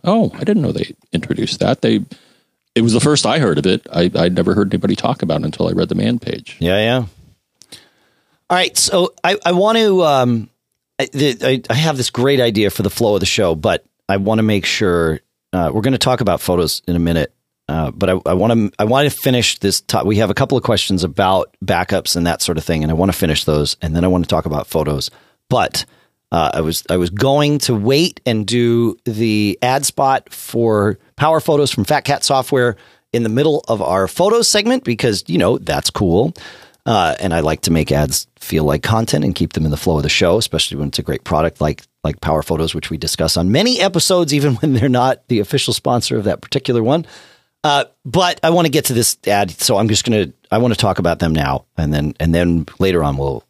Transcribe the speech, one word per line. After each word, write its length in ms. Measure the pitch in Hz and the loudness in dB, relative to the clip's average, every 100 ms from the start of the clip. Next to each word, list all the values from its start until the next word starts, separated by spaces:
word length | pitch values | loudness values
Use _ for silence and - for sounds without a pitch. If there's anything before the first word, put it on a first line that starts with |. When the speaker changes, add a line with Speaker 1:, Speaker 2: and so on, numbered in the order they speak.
Speaker 1:
"Oh, 260 | - 220 208 | 0 2 2
I 100 | - | -2
didn't 160 | - 208 | 0 0
know 120 | 143 | 0
they 200 | - - - _ | -2 -6 -10 _
introduced 480 | 82 - - 107 - | -6 -4 -4 -4 0
that." 200 | - 131 | 0 2
They, 240 | - 110 - - _ _ _ _ _ | 2 0 -2 -12 _ _ _ _ _
it 80 | - | 0
was 100 | 117 | 2
the 80 | 117 | 4
first 240 | 147 147 | 4 2
I 140 | 110 147 | 2 2
heard 180 | 123 73 | 2 2
of 60 | 82 | 2
it. 200 | - - | 0 -2
I, 200 | - 87 | 0 0
I'd 200 | - 85 | 2 0
never 180 | 90 87 | 2 2
heard 200 | - 98 | 2 2
anybody 220 | - - - | 0 0 0
talk 260 | - - | -2 -2
about 180 | 82 78 | -2 -2
it 20 | 78 | -4
until 220 | - 87 | -2 -2
I 40 | |
read 160 | 90 90 | 0 0
the 60 | |
man 240 | 90 104 120 | 0 0 -2
page. 380 | - - - - | -4 -8 -12 -4
Speaker 2:
Yeah, 200 | 82 95 | 0 0
yeah. 280 | 110 127 110 - - _ _ _ - - _ _ _ _ _ _ - | 2 0 -4 -10 -20 _ _ _ -20 -20 _ _ _ _ _ _ -2
All 60 | 180 | 0
right, 180 | 175 - | 0 0
so 380 | - 190 180 - | 0 0 0 -2
I, 140 | 170 196 170 | -2 0 0
I 60 | |
want 260 | 175 202 226 | 2 2 4
to, 240 | 220 185 | 4 4
um, 460 | 160 139 123 117 107 _ _ _ _ - | 4 4 2 0 -4 _ _ _ _ -8
I, 80 | 131 | -6
the, 320 | 139 147 117 | 0 0 0
I, 200 | 127 131 - | 0 -2 0
I 20 | |
have 220 | 120 160 139 | 0 0 0
this 140 | 123 | -4
great 300 | - 127 139 | 0 2 2
idea 280 | 120 107 101 | 2 2 0
for 140 | - | 0
the 80 | 98 | -2
flow 240 | - 117 | 0 2
of 60 | 101 | 2
the 60 | 87 | 0
show, 280 | - 95 | 0 0
but 280 | 80 101 87 - _ - | 2 0 0 -4 _ -4
I 80 | 98 | -2
want 220 | 98 110 | 2 2
to 20 | |
make 240 | 107 104 - | 2 0 -2
sure, 540 | - 101 87 82 78 - _ _ | -2 0 2 0 -2 -8 _ _
uh, 160 | 92 82 | -2 -2
we're 80 | 107 | 0
gonna 160 | 110 131 | 0 0
talk 240 | - 127 | 0 0
about 200 | 101 85 | 0 0
photos 400 | - 90 80 - - | 0 0 0 -4 -4
in 80 | |
a 40 | 87 | 0
minute, 340 | 85 82 73 - _ _ - | 0 0 -2 -8 _ _ -8
uh, 220 | 80 147 | -4 -4
but 180 | - 92 | -2 -2
I, 100 | 92 - | 0 0
I 80 | |
wanna, 360 | 90 107 113 104 - | 0 2 2 0 -2
I 60 | |
wanna 240 | 107 127 143 | 0 2 0
finish 500 | - - 127 110 - | -2 0 0 0 -2
this 220 | 98 - | -2 -2
to-, 200 | - 107 | -2 -2
we 120 | 82 107 | 0 2
have 120 | 107 | 0
a 60 | |
couple 240 | 98 135 131 | 0 0 0
of 60 | |
questions 380 | 110 104 - 95 | 0 -2 0 -2
about 540 | 82 - 95 95 - _ | -2 0 2 2 -2 _
backups 500 | 95 90 90 95 - | -4 -2 0 -2 -2
and 120 | 87 85 | -2 -2
that 160 | 82 | -2
sort 160 | - 80 | -2 -4
of 60 | |
thing, 180 | - 82 | -2 -2
and 80 | 76 | 0
I 40 | |
wanna 200 | 80 95 | 0 0
finish 300 | 87 90 73 | 0 -2 0
those, 340 | - 76 73 - | 0 0 -2 -4
and 160 | 82 80 | -4 0
then 80 | |
I 40 | 90 | 2
wanna 180 | 90 85 | 0 0
talk 180 | 80 | -2
about 220 | 80 76 - | -2 -6 -4
photos. 440 | 82 76 73 - - _ _ _ | -4 -2 -4 -6 -12 _ _ _
But, 380 | 123 92 - - _ _ _ _ | 0 0 -4 -10 _ _ _ _
uh, 200 | 85 78 | -2 0
I 80 | - | -2
was, 240 | 80 82 - | -4 -4 -4
I 80 | 92 | -2
was 100 | 87 | -2
going 500 | 98 135 139 147 147 | 0 0 2 2 0
to 140 | - | 0
wait 460 | 113 104 139 175 - - | 0 2 2 0 -2 -4
and 200 | 110 101 | -2 0
do 520 | 120 117 117 117 95 - | 0 2 2 0 -2 -8
the 520 | 107 117 107 104 95 | -2 0 2 0 0
ad 240 | 123 131 139 | 0 0 -2
spot 440 | - 135 135 - | 0 0 0 -4
for 680 | - - 117 117 107 101 98 _ - | -14 -6 0 2 2 2 -2 _ -2
Power 240 | 147 160 | 2 2
Photos 300 | - 147 143 | 2 2 2
from 140 | - | 0
Fat 180 | 101 147 | 0 0
Cat 200 | - 143 | 0 -2
Software 540 | - 135 127 139 120 107 - _ _ | 0 0 2 0 0 -2 -12 _ _
in 80 | 120 | -4
the 80 | 113 | 0
middle 340 | 113 147 147 - | 0 2 0 -2
of 140 | 110 | -2
our 280 | 73 - 95 | 0 0 0
photos 380 | - 185 233 226 | 0 2 2 2
segment 380 | 208 208 254 | 0 0 -2
because, 400 | - 113 127 98 - | -2 -2 -2 -2 -2
you 120 | 175 | 0
know, 180 | 95 127 | 2 0
that's 320 | - - - | -2 -4 -4
cool. 460 | - 98 85 143 - - - - _ | -2 2 2 2 -4 -16 -20 -20 _
Uh, 300 | - 110 85 69 | -2 2 2 0
and 120 | 98 | -2
I 80 | 85 | 0
like 200 | 76 78 | 0 -2
to 80 | - | 0
make 220 | 82 76 | 0 2
ads 340 | 69 73 67 - _ | 0 0 -2 -8 _
feel 240 | - 80 | -4 0
like 180 | 76 73 | 0 0
content 420 | - 110 113 - | 0 0 0 0
and 120 | 73 - | -2 -2
keep 160 | 82 | -2
them 120 | - | -2
in 60 | 78 | -2
the 60 | 73 | -2
flow 220 | - 78 | 0 0
of 40 | |
the 60 | 73 | 0
show, 280 | - 90 101 | 0 2 2
especially 420 | 110 78 - 71 | 0 -2 -4 -4
when 100 | 73 | -6
it's 100 | - | -6
a 40 | |
great 180 | 71 71 | -6 -8
product 380 | - 78 82 - | -4 -2 0 -2
like, 220 | 76 71 - _ | -4 -4 -12 _
like 180 | 78 73 | -6 -4
Power 220 | - 78 | -2 -2
Photos, 320 | - 80 80 | -2 -2 -2
which 160 | 80 - | -4 -8
we 60 | 80 | -6
discuss 400 | 78 - 80 - | -6 -2 -2 0
on 160 | 87 | 0
many 280 | 123 226 247 | 0 0 0
episodes, 540 | 196 185 - 180 165 | -2 0 0 0 2
even 200 | 143 143 | 0 0
<laughs> 20 | 117 | 0
when 160 | 151 | 0
they're 160 | 131 135 | 2 2
not 340 | 123 127 131 - | 2 0 -2 -2
the 100 | 117 | -2
official 340 | 101 107 - | 0 -2 -2
sponsor 440 | 113 - 120 - 120 | -4 -2 -2 -2 -2
of 80 | |
that 160 | 101 - | -2 -4
particular 420 | - 135 - 120 | -6 -6 -2 0
one. 240 | 113 156 165 - - _ _ _ | 2 0 -2 -14 -20 _ _ _
Uh, 220 | 156 143 127 _ | 0 0 0 _
but 360 | 135 165 180 - | -4 0 0 0
I 80 | 160 | 0
wanna 180 | 170 165 | 2 2
get 180 | 143 131 | 0 0
to 80 | |
this 220 | 120 117 - - | 0 0 -2 0
ad, 240 | 101 101 | 0 0
so 240 | - - 107 | -2 0 2
I'm 120 | 107 | 2
just 160 | 104 | 0
gonna, 280 | - 110 87 - _ | 0 0 -2 -6 _
I 80 | 110 | 0
wanna 160 | 123 | 0
talk 240 | 107 104 92 | 2 0 0
about 220 | 85 82 | 0 0
them 120 | 82 | 0
now, 340 | 78 69 67 - - | 0 0 -4 -6 -4
and 180 | 78 | -2
then, 200 | 76 76 - | 0 -2 -2
and 160 | 82 | 0
then 320 | 82 87 85 76 - | 2 2 0 -4 -2
later 240 | 95 87 | 0 2
on 120 | 73 69 | 0 -2
we'll, 280 | 69 64 - | -4 -6 -10